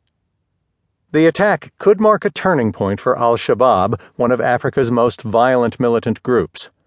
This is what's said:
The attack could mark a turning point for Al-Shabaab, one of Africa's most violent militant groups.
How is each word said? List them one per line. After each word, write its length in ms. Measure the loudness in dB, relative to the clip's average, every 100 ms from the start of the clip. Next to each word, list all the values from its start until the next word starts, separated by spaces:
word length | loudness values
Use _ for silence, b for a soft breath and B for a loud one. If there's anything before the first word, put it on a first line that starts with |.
| _ _ _ _ _ _ _ _ _ _ _
The 160 | 2 2
attack 440 | 2 0 0 -6 _
could 220 | 0 2
mark 260 | 2 2 -2
a 60 |
turning 400 | -4 -2 0 -2
point 280 | -2 -4 -2
for 160 | -2 0
Al-Shabaab, 840 | 0 0 -2 0 2 2 0 -4 B -4
one 160 | -2
of 100 | 0
Africa's 480 | 0 -2 -2 -2 0
most 320 | 0 0 -2
violent 580 | -2 0 2 2 -2 -2
militant 440 | -2 0 -2 -6
groups. 480 | -2 -2 -2 -10 -18 _